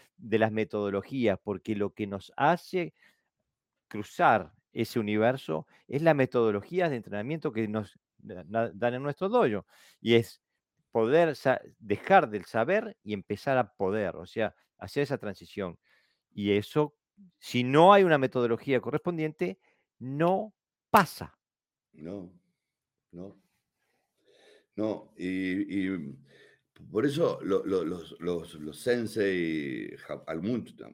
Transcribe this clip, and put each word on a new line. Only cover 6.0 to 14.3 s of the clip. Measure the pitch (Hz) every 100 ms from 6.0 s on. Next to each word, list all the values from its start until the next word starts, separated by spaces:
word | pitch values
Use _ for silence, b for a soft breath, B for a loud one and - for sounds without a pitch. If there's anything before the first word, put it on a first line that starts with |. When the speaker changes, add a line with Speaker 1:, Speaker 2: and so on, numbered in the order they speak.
Speaker 1:
la | 165
metodología | 143 131 127 113 101 - 175 170
de | 123
entrenamiento | 101 101 117 160 151
que | 110 107
nos | 107 101 _ _ _
da-, | 104 90 80
da-, | 110 113
dan | 92 120 127
en |
nuestro | 143 - 196
dojo, | 240 156 101 - b b b
y | 110 117
es | 117 - _ _ _ _ _
poder | 117 113 156 165 135
sa-, | 135 123 - _
dejar | 104 101 - 190 135
del | 104 -
saber | 113 123 202 214 -
y | 104
empezar | 101 - 104 - 131
a | 107 _
poder, | 95 107 95 78
o |
sea, | 90